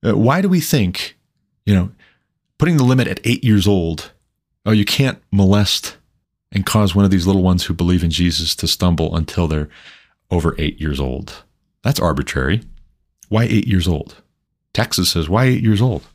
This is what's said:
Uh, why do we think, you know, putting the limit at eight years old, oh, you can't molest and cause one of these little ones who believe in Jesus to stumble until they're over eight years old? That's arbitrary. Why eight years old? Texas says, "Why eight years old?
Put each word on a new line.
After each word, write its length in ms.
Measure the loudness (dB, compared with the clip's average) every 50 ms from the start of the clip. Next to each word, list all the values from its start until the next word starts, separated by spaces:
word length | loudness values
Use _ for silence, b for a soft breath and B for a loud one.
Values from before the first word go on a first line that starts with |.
| 0
Uh, 100 | 0 0
why 260 | 2 2 2 2 2 2
do 60 | 2
we 120 | 0 0
think, 560 | 0 0 0 0 0 0 -2 -4 -10 -12 -14 _ _ _ _ _ _ _ _ _ _
you 100 | 2 2
know, 160 | 2 2 -2 -8 b b b b b b b b _ _ _ _ _
putting 180 | 0 2 2
the 80 | 4 4
limit 240 | 4 4 2 2 -2
at 120 | -4 -6 -2
eight 180 | -2 -2 0 2
years 240 | 2 4 4 4
old, 460 | 4 2 2 2 -2 -4 -6 -10 -16 _ _ _ _ _ _ _ _ _ _ _
oh, 60 | 0 2
you 120 | 2 2
can't 360 | 0 0 0 0 -2 -2 -6 _ _ 0
molest 640 | 2 4 4 4 4 2 0 -2 -4 -6 -10 -16 _ _ _ _ _ _ _ _ _ _ _ -6
and 140 | -4 -4
cause 280 | 0 0 2 2 2 2
one 100 | 2 2
of 60 | 4
these 160 | 2 2 2
little 160 | 2 2 2 4
ones 220 | 4 2 2 0
who 100 | -4 -4
believe 300 | -2 0 2 2 2 2
in 60 | 0
Jesus 440 | 0 0 0 0 0 -2 -4 -4 -6
to 120 | -4 -4 -4
stumble 480 | -4 0 0 0 0 0 -2 -2 -2
until 320 | -4 -4 -4 -2 -2 -2 0
they're 220 | 0 -2 -4 -6 B B B B B B B B B B _ _
over 240 | -4 0 0 -2 -2 -2
eight 220 | -4 -6 -6 -6
years 200 | -6 -6 -4 -4
old? 420 | -4 -4 -6 -8 -10 -12 -16 -20 -20 _ _ _ _ _ _ _ _
That's 180 | -4 -4 0
arbitrary. 600 | 0 -2 -2 -2 -4 -6 -4 -4 -2 -2 -2 -2 -4 -8 -20 -20 -20 _ _ _ _ _ _ _ _ _
Why 140 | -2 -2 0
eight 220 | 0 0 0 0
years 220 | 0 0 0 0 0
old? 280 | -2 -4 -6 -10 -16 -20 _ _ _ _ _ _ _ _ _ _ _
Texas 380 | -4 -4 -4 -2 -2 -2 -2
says, 180 | -2 -2 -4 -2
"Why 180 | 0 0 2
eight 160 | 2 0 0 0
years 180 | 0 2 2
old? 220 | 2 0 -2 -4 -8 -14 _